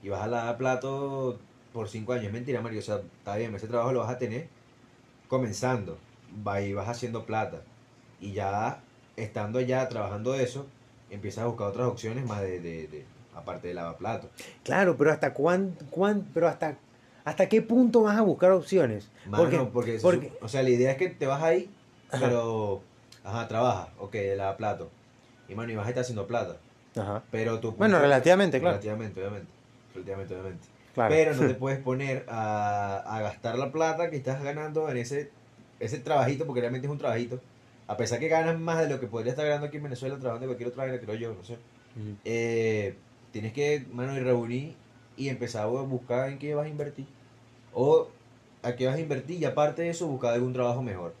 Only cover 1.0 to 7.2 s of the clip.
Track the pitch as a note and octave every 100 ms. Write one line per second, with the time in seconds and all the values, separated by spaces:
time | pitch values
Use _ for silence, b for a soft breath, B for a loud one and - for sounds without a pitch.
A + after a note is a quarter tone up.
1 | C#3 C3+ C3 G#2+ - - - A#2 G#2+ A2+
2 | G#2+ B2 G#2 A2+ B2 A#2+ A2+ G#2+ G2 G2+
3 | - - - G2+ A#2 G2+ A2 A#2+ A#2+ B2+
4 | A2 B2 A#2 A#2 E3 - _ _ - _
5 | - _ _ C3 A#2+ G2+ B2+ B2+ F2+ E2
6 | - - - G#2 G#2 G2 G2+ G2 G2+ A#2+
7 | A#2+ A2+